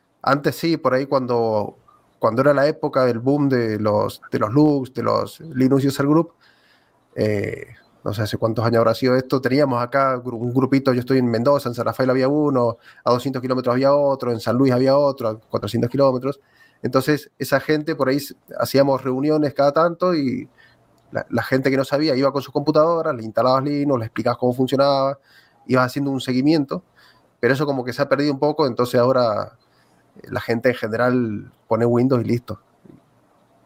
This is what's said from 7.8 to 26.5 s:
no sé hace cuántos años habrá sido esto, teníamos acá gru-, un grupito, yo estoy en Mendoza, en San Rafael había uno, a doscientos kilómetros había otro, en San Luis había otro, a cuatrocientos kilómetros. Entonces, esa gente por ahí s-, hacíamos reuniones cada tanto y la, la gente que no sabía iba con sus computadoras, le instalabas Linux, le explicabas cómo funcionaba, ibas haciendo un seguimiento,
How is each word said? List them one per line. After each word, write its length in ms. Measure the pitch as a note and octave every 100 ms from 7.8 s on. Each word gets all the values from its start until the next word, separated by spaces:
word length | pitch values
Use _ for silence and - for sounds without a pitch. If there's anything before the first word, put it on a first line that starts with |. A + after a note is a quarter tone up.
| _ _ -
no 80 |
sé 80 | G2+
hace 160 | G#2 -
cuántos 260 | A2+ A2+
años 140 | A2+ A2+
habrá 160 | A2+
sido 240 | A2+ B2+ B2+
esto, 240 | B2+ C3+
teníamos 420 | B2+ C3+ C#3+ A#2+
acá 320 | A#2+ C#3 C3+ B2+
gru-, 220 | B2 A#2
un 160 | A#2+
grupito, 400 | B2+ C3 C3+ C3+
yo 80 | B2
estoy 160 | B2 C3+
en 120 | B2
Mendoza, 380 | A2+ B2 C#3+ B2
en 80 | A#2+
San 100 | A2+
Rafael 240 | A2+ C3
había 200 | C3 C3
uno, 480 | D3+ D3 C3 A#2+ A2+ - -
a 80 | B2
doscientos 300 | B2 C#3 C3
kilómetros 320 | B2+ B2+ B2
había 200 | B2 C3+
otro, 380 | C#3+ C#3+ C3+ B2
en 80 | A#2
San 180 | A2+ A#2+
Luis 140 | C3+
había 240 | B2 C3 C#3
otro, 320 | C#3+ C3+ A#2
a 100 | A2
cuatrocientos 540 | - G#2+ G#2+ A#2+ A#2+
kilómetros. 480 | C3+ C#3 B2+ C3 - _ _ _ _
Entonces, 500 | - C3 C3 C#3+ - -
esa 220 | C3 C#3
gente 340 | - D3+ D3+ D3
por 140 | C3
ahí 80 | C#3
s-, 180 | - - - -
hacíamos 420 | A#2+ C3 C#3 C3
reuniones 520 | C3 B2+ D3+ D3+ D3
cada 180 | - C#3+
tanto 420 | D3+ E3+ E3+ F#3
y 360 | E3 C3+ G#2+ - _ _ _ _ _ _
la, 120 | - -
la 120 | A2+
gente 300 | - C3+ C3+
que 60 | C3+
no 80 | B2+
sabía 280 | C#3 D#3
iba 200 | B2+ C#3
con 80 | C#3
sus 120 | C3
computadoras, 640 | D3 C#3+ D3+ D#3+ E3 D#3+ B2+
le 80 |
instalabas 400 | A2 A2 B2 C3
Linux, 360 | C#3+ D3 C#3+ B2+
le 60 | A2
explicabas 320 | - B2 A#2+
cómo 140 | B2
funcionaba, 640 | B2 B2+ C3+ C#3+ C#3 C3+ C#3 _ _ _ _ -
ibas 200 | B2+ B2+
haciendo 260 | C#3 C#3
un 80 | C3+
seguimiento, 640 | B2+ B2+ C#3+